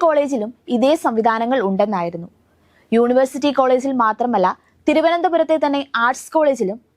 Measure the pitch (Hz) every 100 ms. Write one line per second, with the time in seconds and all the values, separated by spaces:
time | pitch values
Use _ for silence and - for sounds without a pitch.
0 | 349 294 285 269 214 - - 240 262 320
1 | 311 226 226 226 233 262 196 196 208 190
2 | 175 170 170 _ _ _ _ _ - 226
3 | 240 247 262 285 294 277 262 262 277 262
4 | 220 220 240 220 185 - _ _ - 302
5 | 320 349 349 330 320 320 294 277 277 233
6 | 233 262 - 320 302 254 196 220 _